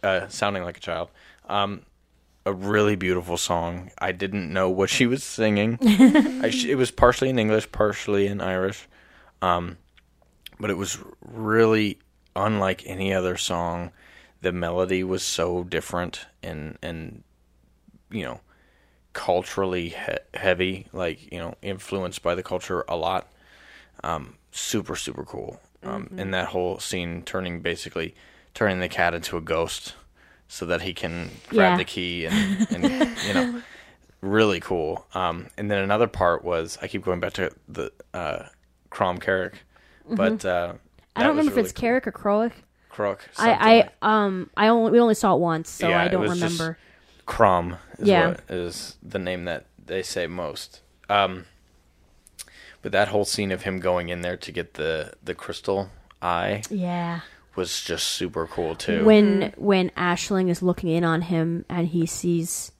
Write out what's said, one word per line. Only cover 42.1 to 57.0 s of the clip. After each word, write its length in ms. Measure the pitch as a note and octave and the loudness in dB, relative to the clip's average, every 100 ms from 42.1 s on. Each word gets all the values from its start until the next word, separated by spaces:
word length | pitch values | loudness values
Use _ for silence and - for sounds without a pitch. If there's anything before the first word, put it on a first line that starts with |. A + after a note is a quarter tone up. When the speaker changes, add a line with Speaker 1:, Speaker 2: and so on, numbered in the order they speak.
Speaker 2:
Croic. 400 | - G#3 G#3 A#3 - _ _ _ | -4 0 2 0 -4 _ _ _
Speaker 1:
Crook, 400 | - D3 - - - | -4 -2 -2 -10 0
Speaker 2:
I, 100 | A3+ | 2
Speaker 1:
something 200 | A3 A3 | 4 8
like 260 | A3+ - _ | 8 8 _
Speaker 2:
I, 220 | - G#3+ | 2 4
um, 260 | G3+ F#3 - - | 2 0 -6 2
I 120 | G#3+ | 4
only, 220 | A#3 A3+ | 6 6
we 80 | A#3 | 6
only 140 | A#3 | 6
saw 200 | G#3+ G#3+ | 4 4
it 40 | D#3 | 4
once, 320 | E3+ D#3+ E3 | 2 -2 -6
so 180 | - F3 | -4 0
Speaker 1:
Yeah, 120 | F3 | 2
Speaker 2:
I 40 | F3+ | 2
Speaker 1:
it 20 | |
Speaker 2:
don't 140 | F#3 | 2
Speaker 1:
was 180 | F3+ F3 | 0 0
just 180 | E3+ E3+ | 0 -2
Speaker 2:
remember. 200 | D#3+ E3 - - _ _ - | -4 -6 -16 -20 _ _ -10
Speaker 1:
Crom 500 | - G#2+ F2+ F2 F2+ - - | 4 4 4 -2 -8 -16 -4
is 100 | G#3 | 2
Speaker 2:
Yeah. 200 | F#3 E3+ | 4 2
Speaker 1:
what 120 | F3 - | -2 -8
is 480 | F2+ F2 - - - | -6 -6 -8 -14 -16
the 160 | - G2 | -10 -6
name 240 | F2+ F2+ | -4 -6
that 220 | F2 D#2+ - - | -6 -8 -10 -20
they 180 | - F#2 | -8 -8
say 240 | F#2 - E2+ | -6 -6 -6
most. 540 | F2+ E2 - - - _ _ _ | -6 -8 -10 -14 -20 _ _ _
Um, 340 | G#2 F#2+ F#2 F2+ _ _ _ _ _ _ _ _ - - - - - | 2 2 0 -14 _ _ _ _ _ _ _ _ -20 -20 -20 -20 -14
but 100 | A2 | -2
that 160 | G2 G2+ | 2 4
whole 160 | G#2 | 2
scene 260 | G2+ - G2 | 0 -2 -2
of 100 | F#2 | -2
him 180 | G2+ F#2+ | -4 -2
going 280 | F2+ F2+ E2+ | 0 0 -2
in 140 | F2 | -6
there 140 | F2 F2+ | -6 -6
to 160 | - | -8
get 220 | E2+ E2 | -8 -8
the, 380 | - D#2 D#2+ D2 - | -4 -2 -2 -6 -12
the 120 | - | -10
crystal 560 | F2+ - - - G2 G2 - - _ | -10 -8 -8 -2 -2 -2 -12 -20 _
eye 400 | F2 E2+ F#2+ G#2 A2 | -2 0 0 -4 -4
Speaker 2:
Yeah. 500 | G#3 F3+ F3 | -4 -2 -2